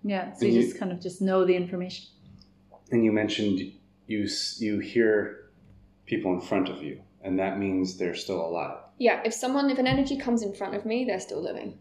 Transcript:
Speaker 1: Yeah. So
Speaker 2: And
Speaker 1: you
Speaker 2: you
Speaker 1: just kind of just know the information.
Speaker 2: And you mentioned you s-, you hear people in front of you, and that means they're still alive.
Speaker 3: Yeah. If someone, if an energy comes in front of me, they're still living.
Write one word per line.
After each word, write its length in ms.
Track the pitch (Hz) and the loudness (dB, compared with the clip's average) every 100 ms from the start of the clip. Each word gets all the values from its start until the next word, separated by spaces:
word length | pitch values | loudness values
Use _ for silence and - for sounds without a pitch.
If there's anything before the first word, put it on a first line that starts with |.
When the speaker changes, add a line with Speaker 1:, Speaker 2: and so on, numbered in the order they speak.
Speaker 1:
Yeah. 300 | 208 196 175 | -2 -4 -4
So 120 | - - | 0 4
Speaker 2:
And 80 | |
Speaker 1:
you 60 | 117 | 6
Speaker 2:
you 60 | - | 4
Speaker 1:
just 120 | - | 0
kind 140 | 190 | -6
of 80 | 175 | -6
just 200 | 185 - | -8 -2
know 240 | 190 185 | 2 4
the 100 | 185 180 | 4 4
information. 500 | 180 180 180 - - _ - - - _ _ - _ | 2 -4 -6 -10 -16 _ -20 -20 -20 _ _ -20 _
Speaker 2:
And 140 | 120 | 4
you 80 | 110 | 4
mentioned 480 | 107 107 - 104 92 92 - _ _ - | 4 2 0 0 0 -2 -10 _ _ -6
you 180 | 107 | -4
s-, 360 | 95 - - - | -2 -4 -6 -4
you 180 | 110 101 | -2 -2
hear 720 | 92 117 113 107 101 - - _ - - - _ - | 0 4 6 4 2 -8 -20 _ -20 -20 -20 _ -4
people 260 | 107 92 | -2 0
in 80 | 90 | -2
front 280 | - 101 92 | 0 0 0
of 140 | 90 | -4
you, 200 | 76 64 - _ | -10 -12 -16 _
and 160 | 95 92 | -4 0
that 200 | 98 98 | 0 0
means 400 | 98 95 92 - | -2 0 -2 -2
they're 160 | 90 | -4
still 300 | 82 - 92 | -4 -4 -4
alive. 340 | 82 85 76 - - _ | -2 -4 -4 -8 -16 _
Speaker 3:
Yeah. 220 | 240 190 | 2 2
If 100 | 226 | -2
someone, 340 | 220 254 269 285 | -4 -2 0 2
if 80 | 254 | 2
an 80 | 254 | 2
energy 300 | 262 277 277 | 2 0 -2
comes 260 | 254 233 | 0 0
in 120 | 208 | 0
front 200 | 196 196 | -6 -6
of 120 | 202 220 | -6 -2
me, 180 | 208 | -2
they're 160 | 233 190 | -2 -4
still 220 | - 175 | -6 -6
living. 360 | 160 - - - | -6 -8 -10 -14